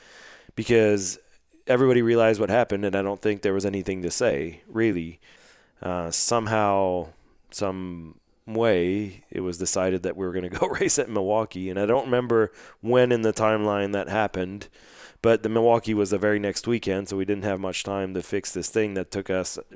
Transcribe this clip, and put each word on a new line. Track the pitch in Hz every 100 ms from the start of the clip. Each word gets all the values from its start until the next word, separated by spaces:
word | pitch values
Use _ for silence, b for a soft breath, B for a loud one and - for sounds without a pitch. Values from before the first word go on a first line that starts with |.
| B B B B B -
because | 113 117 107 104 92 - _ _ _ _ -
everybody | 127 131 123
realized | 117 117 113 107
what | 101
happened, | 117 117 101 101
and | 98
I |
don't | 98 98
think | 107 101
there | 101
was | 98 98
anything | 98 92 95
to | 87
say, | - 120 71 82 80 -
really. | 110 113 90 82 85 b b b b b _
Uh, | 92 90 85
somehow, | - - 120 110 110 104 98 95 90 78 - _ _ _
some | - 98 95 92 87 82 - _ _ -
way, | 110 113 92 87 101 101 90 _
it | 92
was | 92 85
decided | 90 98 92 92
that | 90 82
we | 92
were |
gonna | 92 90
<laughs> | 92
go | -
race | - 196 -
at | 123
Milwaukee, | 107 95 107 110 92 92
and | 92
I | 104
don't | 131 127
remember | 123 123 117 107 B B B
when | 110 123 123
in | 120
the | 110
timeline | 104 110 110 104 101 101
that | 101 80
happened, | 101 104 92 92 101 - B B B B B
but | 113 113
the | 107
Milwaukee | 113 117 117 110 104
was | 98
the | 98
very | 104 104
next | 101 92 -
weekend, | 117 98 95 98
so | 98
we | 95
didn't | 101
have | 101 95
much | 95 90
time | - 98 95
to | 92
fix | - 101 -
this | 90 85
thing | 110 107
that | 98 87
took | 98 98
us | 92 90 - -